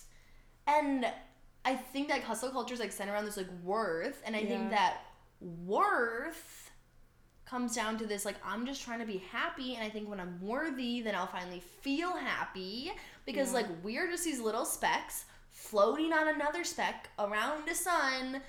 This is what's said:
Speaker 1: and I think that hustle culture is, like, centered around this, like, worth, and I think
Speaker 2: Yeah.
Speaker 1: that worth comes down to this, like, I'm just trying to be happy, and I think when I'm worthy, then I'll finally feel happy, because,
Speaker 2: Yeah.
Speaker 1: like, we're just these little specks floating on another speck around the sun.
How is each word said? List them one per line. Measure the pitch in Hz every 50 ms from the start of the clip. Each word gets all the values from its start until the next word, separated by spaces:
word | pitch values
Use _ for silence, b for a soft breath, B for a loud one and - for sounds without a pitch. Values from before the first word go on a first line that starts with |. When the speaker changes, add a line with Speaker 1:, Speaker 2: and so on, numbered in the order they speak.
| b b b b b b b b b b b b b
Speaker 1:
and | 277 294 302 294 277 277 262 240 - - - - - - - - - - - -
I | 254 269
think | 262 - - - 277 285 302
that | 285 262 -
hustle | - 220 226 254 269
culture | 262 254 226 233 254
is, | 233
like, | 220 202 -
centered | - 196 196 202
around | 208 214
this, | 208 202 202
like, | 185 180 180 175 175
worth, | 180 202 226 220 185 165 165 185 269 277 - -
and | 220 226 208
I | 214
think | 208 233 226 226
Speaker 2:
Yeah. | 190
Speaker 1:
that | 220 202 190 175 - - - - - - - - _ -
worth | - 175 165 170 175 185 208 302 381 415 381 285 240 226 226 233 277 330 311 - - - - - - - - - - - - - - - - - - - - - -
comes | - 254 247 247 233 226
down | 240 214 220 226 220
to | 226 208
this, | 208 196 202
like, | 208 196 - -
I'm | - 202 220 240
just | 262 277 269
trying | - 240 233 233
to | 233
be | 220 202 185 185 -
happy, | - 240 302 339 330 - 262 254 247
and | 233 220
I | 214
think | 214 214 208 208
when | 208 196
I'm | 175 180 175 175
worthy, | 185 202 233 277 320 320 269 254 254 240 240 240
then | 226 220 202
I'll | 180 185 185
finally | - 185 180 180 180 180
feel | - - - - - 277 277 311 339 359 359
happy, | 320 269 233 170 117 160 - - 190 185 185 208 247 277 359 427 B B B B B B
because, | 269 233 285 269 240
Speaker 2:
Yeah. | 247 247
Speaker 1:
like, | 208 202 170 165 175
we're | 214 233 285 359 349
just | 349 339 -
these | 330 277 247
little | 226 220 214 233 -
specks | - - - - 170 165 - - - - - - B B B B B
floating | - - - - - 202 202 220 285 302 311 330 320
on | 311 311 311
another | 302 294 285 294 302 349 339
speck | - - - 196 180 - - - - - -
around | 208 202 208 214 226 269 302 311 302 330
the | 339
sun. | 330 - 370 349 320 285 269 262 262 254 262 262 269 B